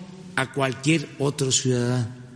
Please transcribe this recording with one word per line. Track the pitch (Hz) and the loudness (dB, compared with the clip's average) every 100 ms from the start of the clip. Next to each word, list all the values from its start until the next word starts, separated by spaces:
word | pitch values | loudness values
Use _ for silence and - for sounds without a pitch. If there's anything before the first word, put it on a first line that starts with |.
| - - - - | -16 -16 -6 -2
a | 131 | -2
cualquier | 139 135 127 139 160 151 - | 0 0 2 2 2 2 -2
otro | 139 143 135 | -2 0 0
ciudadano. | 123 127 123 120 127 117 - - | 2 2 2 2 2 0 -4 -16